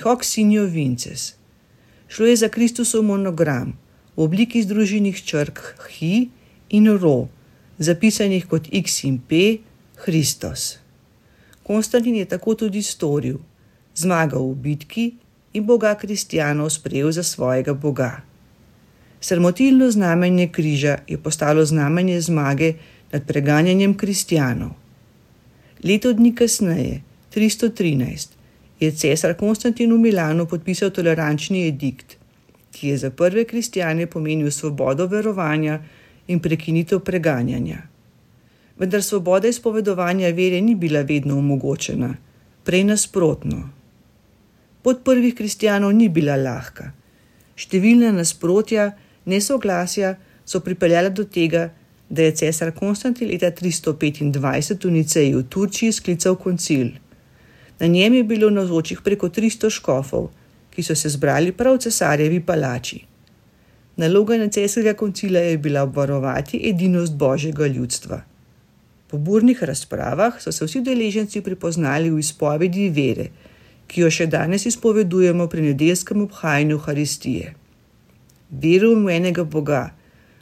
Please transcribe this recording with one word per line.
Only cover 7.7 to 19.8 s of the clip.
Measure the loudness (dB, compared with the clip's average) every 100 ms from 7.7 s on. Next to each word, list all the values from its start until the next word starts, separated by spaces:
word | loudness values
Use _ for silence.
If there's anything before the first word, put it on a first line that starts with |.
| -4
zapisanih | -2 2 2 2 0 0 0
kot | -2 -2
X | -4 -2 -4
in | -2 -4
P, | 0 2 2 2 -6 _ _ -10
Christos. | -2 0 0 -4 -8 -8 -10 -12 _ _ _ _ _ _ _ _
Konstantin | -4 -2 0 0 2
je | 0
tako | -2 -4 -2
tudi | -2 -2 -4
storil, | -6 -4 -2 -2 -2 -6 -12 _ _ _ _
zmagal | -6 -2 0 0 -2
v | -4
bitki | -4 -6 -6 -6 -4 -4 -6 _ _ _
in | -4 2
Boga | 2 2
kristjanov | 0 -4 -6 -4 -2 0 0 -2
sprejel | -4 -4 -2 -2
za | -2
svojega | -4 -4 0 0 -2
Boga. | -2 -2 -2 -4 -6 -16 _ _ _ _ _ _ _ _ _
Sramotilno | -2 2 2 4 4 6